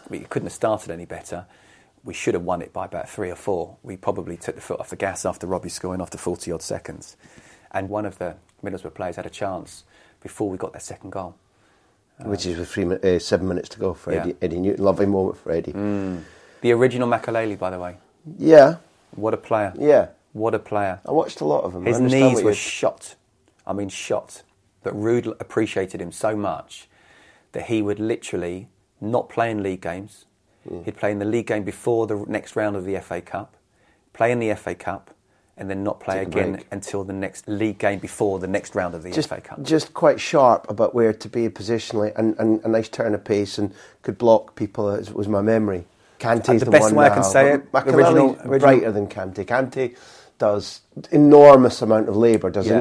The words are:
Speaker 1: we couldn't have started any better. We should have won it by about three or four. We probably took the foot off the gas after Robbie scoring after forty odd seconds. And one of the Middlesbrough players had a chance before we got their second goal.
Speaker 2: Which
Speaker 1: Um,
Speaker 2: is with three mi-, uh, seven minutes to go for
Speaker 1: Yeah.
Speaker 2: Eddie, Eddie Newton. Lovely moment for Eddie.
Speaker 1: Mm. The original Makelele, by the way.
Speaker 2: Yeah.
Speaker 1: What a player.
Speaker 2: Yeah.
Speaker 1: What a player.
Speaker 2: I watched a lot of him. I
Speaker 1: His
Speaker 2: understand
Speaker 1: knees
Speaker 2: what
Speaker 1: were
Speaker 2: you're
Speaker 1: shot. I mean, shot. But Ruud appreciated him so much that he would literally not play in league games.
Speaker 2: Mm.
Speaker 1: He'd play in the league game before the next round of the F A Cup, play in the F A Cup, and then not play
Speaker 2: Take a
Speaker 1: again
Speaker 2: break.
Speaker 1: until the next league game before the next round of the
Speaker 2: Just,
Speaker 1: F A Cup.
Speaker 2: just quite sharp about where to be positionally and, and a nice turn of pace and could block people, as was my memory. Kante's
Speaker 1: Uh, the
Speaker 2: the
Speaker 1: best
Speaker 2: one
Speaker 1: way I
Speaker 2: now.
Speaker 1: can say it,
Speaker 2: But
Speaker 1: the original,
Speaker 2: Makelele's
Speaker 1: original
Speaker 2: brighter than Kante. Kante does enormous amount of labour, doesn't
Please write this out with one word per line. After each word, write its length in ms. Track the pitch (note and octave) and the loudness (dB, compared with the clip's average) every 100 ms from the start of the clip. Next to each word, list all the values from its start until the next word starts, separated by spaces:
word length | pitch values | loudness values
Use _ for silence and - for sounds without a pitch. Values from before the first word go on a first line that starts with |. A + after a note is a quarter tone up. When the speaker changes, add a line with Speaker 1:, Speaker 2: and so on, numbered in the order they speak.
| - | -14
Speaker 1:
we 100 | F#2 | -14
couldn't 260 | - - F2 | -8 -8 -8
have 60 | |
started 380 | - A2+ G#2+ - | -4 -2 -2 -6
any 140 | E2+ F2 | -14 -14
better. 400 | F2 - F2 F2+ _ _ _ _ _ | -16 -14 -14 -16 _ _ _ _ _
We 100 | - | -16
should 200 | E2+ - | -8 -4
have 100 | F#2+ | -2
won 180 | F2 F2+ | -2 -6
it 120 | - | -8
by 120 | - F#2 | -12 -10
about 240 | F2 - | -10 -12
three 200 | - F#2 | -10 -10
or 40 | F2 | -8
four. 420 | - F#2 D#2+ - | -6 -4 -6 -12
We 120 | - F#2+ | -18 -10
probably 420 | - G2 F2 F2 | -6 -6 -8 -12
took 180 | - - | -12 -12
the 60 | |
foot 180 | - - | -10 -10
off 100 | - | -10
the 60 | F#2 | -8
gas 300 | G2 F#2 F#2+ | -8 -6 -6
after 220 | F2 F2 | -8 -6
Robbie 220 | F#2 F2 | -6 -8
scoring 320 | - F2+ F#2 | -10 -8 -8
after 160 | F2 F2 | -10 -10
forty 340 | - F2 - | -8 -8 -8
odd 100 | E2 | -10
seconds. 540 | - G2+ - D2+ - - _ - - _ _ | -8 -10 -12 -18 -20 -20 _ -20 -20 _ _
And 180 | G2 G2 | -8 -6
one 160 | G#2 G#2+ | -6 -8
of 120 | F#2 | -8
the 180 | F2+ E2 _ _ | -12 -12 _ _
Middlesbrough 300 | G2+ F#2+ F2 | -12 -12 -12
players 220 | - F#2 F2 | -10 -10 -10
had 100 | F2+ | -14
a 40 | |
chance 520 | - G2+ F#2 E2+ - _ _ _ _ | -10 -8 -8 -12 -20 _ _ _ _
before 280 | F#2+ - G#2+ | -16 -8 -6
we 80 | F#2 | -6
got 160 | F#2+ | -10
their 60 | - | -12
second 300 | - F#2 G2 | -18 -18 -14
goal. 240 | F#2+ F2+ F2 _ _ _ _ _ _ _ - | -12 -12 -16 _ _ _ _ _ _ _ -16
Speaker 2:
Which 220 | B2 G2+ F2+ | -8 -6 -6
Speaker 1:
Um, 60 | |
Speaker 2:
is 40 | E2+ | -8
with 100 | E2+ | -8
three 160 | - F2+ | -4 -4
mi-, 100 | F#2 | -2
uh, 160 | F#2+ F2+ | 0 0
seven 280 | - G2 F#2 | 0 -2 -2
minutes 220 | F2+ - | -4 -8
to 100 | - | -6
go 140 | F#2+ | -6
for 200 | F2 - | -6 -6
Speaker 1:
Yeah. 80 | F2 | -6
Speaker 2:
Eddie, 140 | F2 - | -6 -6
Eddie 180 | F#2 E2+ | -6 -4
Newton. 240 | F#2+ - G2 | -2 0 2
Lovely 200 | F#2 G2+ | 2 2
moment 320 | G2 F#2+ F#2+ | 0 -2 -4
for 140 | - | -4
Eddie. 220 | E2 - | -4 -4
Speaker 1:
Mm. 500 | G2 G#2 G2+ F#2+ F2+ D#2+ - - _ | -6 -6 -6 -6 -10 -12 -20 -20 _
The 100 | A#2+ | 0
original 360 | A#2 B2+ B2 B2 | 4 2 2 -2
Makelele, 480 | A2+ - A2+ A2+ G2 | -2 -2 -4 -4 -4
by 100 | F#2 | -6
the 80 | F#2 | -8
way. 180 | F2+ F#2 _ _ D#3 - | -10 -14 _ _ -20 -2
Speaker 2:
Yeah. 360 | D3+ D#3 C#3 E3+ _ _ _ - | 8 8 8 4 _ _ _ -8
Speaker 1:
What 180 | G#2+ | -4
a 40 | G#2+ | -4
player. 360 | - A2+ G2+ - | -2 -2 -2 -2
Speaker 2:
Yeah. 300 | D3 C#3 F2+ - _ | 4 4 2 -6 _
Speaker 1:
What 200 | - A2 G#2+ | -6 -2 -2
a 40 | |
player. 400 | - G#2 G2+ F#2 - | -4 -4 -4 -6 -4
Speaker 2:
I 40 | |
watched 300 | C#3+ - - | -2 -2 -4
a 40 | D3 | -2
lot 180 | D3 | -2
of 120 | - F2+ | -4 -4
him. 80 | F#2+ | -2
I 40 | |
Speaker 1:
His 80 | A#2 | 0
Speaker 2:
understand 260 | B2+ C3 C3 | 2 4 4
Speaker 1:
knees 100 | A#2+ | 4
Speaker 2:
what 80 | G2+ | 2
Speaker 1:
were 40 | |
Speaker 2:
you're 40 | G2+ | 0
Speaker 1:
shot. 600 | - - - - - - _ _ _ _ - | -4 -4 -4 -4 -12 -20 _ _ _ _ -10
I 80 | |
mean, 160 | G2 G2+ | -8 -8
shot. 540 | - - G#2+ - - _ _ _ _ | -10 -6 -6 -6 -16 _ _ _ _
But 120 | - G#2+ | -10 -6
Ruud 320 | G#2+ A#2+ A2+ - | -2 -2 -2 -10
appreciated 600 | - - G#2+ - F#2+ F2+ | -8 -4 -2 -2 -6 -8
him 100 | F2+ | -12
so 240 | - A2 A2 | -6 -6 -4
much 520 | G2+ D#2 - - - _ _ _ _ _ _ | -6 -8 -12 -20 -20 _ _ _ _ _ _
that 140 | G#2+ G2 | -12 -4
he 160 | A2+ | -2
would 180 | G2+ G2+ | -2 -4
literally 680 | A2 A#2 - G2 F2 F#2 A2 _ _ - | -4 -6 -6 -8 -6 -8 -14 _ _ -12
not 280 | G#2 A#2+ - | -4 -4 -2
play 220 | - A#2 | -2 -2
in 100 | A2 | -2
league 200 | G2 F#2 | -4 -6
games. 440 | E2+ F2 G2+ - _ _ _ _ - | -8 -10 -12 -20 _ _ _ _ -16
Speaker 2:
Mm. 160 | F2+ E2+ | -14 -12
Speaker 1:
He'd 120 | G#2 | -6
play 140 | G#2 | -4
in 80 | G#2 | -2
the 60 | G2+ | -2
league 220 | A#2 G#2+ | -2 -2
game 160 | G#2+ | -4
before 440 | G2+ G2 - A#2 A2+ | -6 -8 -2 -2 -2
the 80 | G#2+ G2+ | -4 -6
next 280 | G#2+ - - | -8 -8 -4
round 200 | G#2+ G2+ | -4 -4
of 80 | F#2 | -6
the 100 | F#2+ | -8
F 160 | - | -8
A 100 | F2 | -12
Cup, 340 | E2+ - A2 _ _ _ _ _ _ | -10 -12 -12 _ _ _ _ _ _
play 180 | - A#2 | -2 0
in 80 | B2 | 0
the 100 | A2+ | -2
F 160 | G2+ - | -4 -6
A 80 | F2 | -10
Cup, 360 | - F#2+ - _ _ _ _ - | -10 -10 -12 _ _ _ _ -14
and 140 | G2+ | -10
then 120 | G2 | -6
not 160 | G2+ - | -6 -6
play 140 | - F#2+ | -6 -6
Speaker 2:
Take 80 | F#2+ | -4
a 40 | |
Speaker 1:
again 200 | F2 F#2+ | -2 -2
Speaker 2:
break. 140 | F#2+ - | -4 -10
Speaker 1:
until 320 | G2+ G2+ G2+ G2 | -12 -8 -8 -6
the 80 | |
next 340 | G2 G2 - - | -6 -8 -10 -8
league 300 | G#2 A2 G2+ | -4 -4 -2
game 200 | G#2+ G2 | -4 -4
before 380 | - - G#2+ F#2+ | -8 -4 -2 -2
the 80 | F#2 | -4
next 280 | G2 - G2+ | -6 -4 -6
round 180 | F2+ | -6
of 80 | E2+ | -6
the 100 | E2+ | -8
Speaker 2:
Just, 200 | C3 D3+ | -6 -6
Speaker 1:
F 60 | - | -8
A 40 | |
Cup. 220 | - - | -14 -12
Speaker 2:
just 300 | C3+ D#3 - | -2 -2 -2
quite 260 | - E3 C3 | 0 2 2
sharp 500 | - D#3+ C3 A2 - | 0 4 6 4 0
about 240 | G#2+ A2 | -2 0
where 200 | A#2+ A2+ | 2 2
to 160 | G#2+ G#2+ | 0 -6
be 180 | A#2+ A2+ | -4 -4
positionally 600 | - G2+ A2+ - A2+ G#2 - | -4 -4 -4 -4 -4 -4 0
and, 200 | A2+ G#2+ | -2 0
and 260 | A2 A2 A2+ | 2 2 2
a 20 | |
nice 220 | A2+ A2 | 0 -2
turn 260 | - A#2 G#2 | -4 -2 -2
of 80 | |
pace 340 | - G#2 G2+ - | -2 -2 -2 -4
and 160 | G2+ - - _ | -6 -8 -20 _
could 140 | - G2+ | -10 0
block 380 | A#2+ A2 - - | 4 4 4 -8
people, 340 | G#2 - G#2 | -8 -4 -4
as 220 | G2+ G2+ | -4 -6
was 160 | - G#2 | -6 -2
my 120 | G2+ | 0
memory. 440 | G#2 A2+ G#2+ F#2 E2+ _ _ - | 2 2 0 -4 -8 _ _ -8
Kante's 300 | A#2 A#2 - | -2 0 2
Speaker 1:
Uh, 40 | |
the 120 | A#2+ B2 | 2 6
Speaker 2:
the 60 | |
Speaker 1:
best 120 | G#2 | 6
Speaker 2:
one 120 | A2 A2 | 6 6
Speaker 1:
way 100 | C#3+ | 6
I 40 | |
Speaker 2:
now. 40 | G2+ | 6
Speaker 1:
can 80 | |
say 300 | G2 A2+ C#3 | 4 4 4
it, 180 | C#3+ - | 4 0
Speaker 2:
But 140 | C3 C3+ | 0 4
Speaker 1:
the 100 | C3 | 6
original, 380 | E3+ E3 C3+ - | 6 6 4 2
Speaker 2:
Makelele's 100 | A#2+ | -2
Speaker 1:
original 140 | C3+ | 4
Speaker 2:
brighter 320 | C#3 C3 A2+ | 6 6 4
than 160 | G#2 G2+ | -2 -4
Kante. 380 | - F#2+ F#2 F#2+ | -6 -10 -8 -4
Kante 520 | A#2+ C3 - B2+ - - - - - | -2 -2 -4 -6 -8 -20 -20 -20 -2
does 440 | A2 G#2 - - _ - - | 0 0 -4 -12 _ -18 0
enormous 680 | D3+ D3 D3 C#3+ C3+ B2 - | 6 10 12 12 12 10 2
amount 280 | A2+ A2 G#2+ | 0 2 2
of 80 | G#2 | 2
labour, 320 | A#2 A2 F#2 | 4 4 0
doesn't 200 | F2+ G2 A2+ | -2 0 2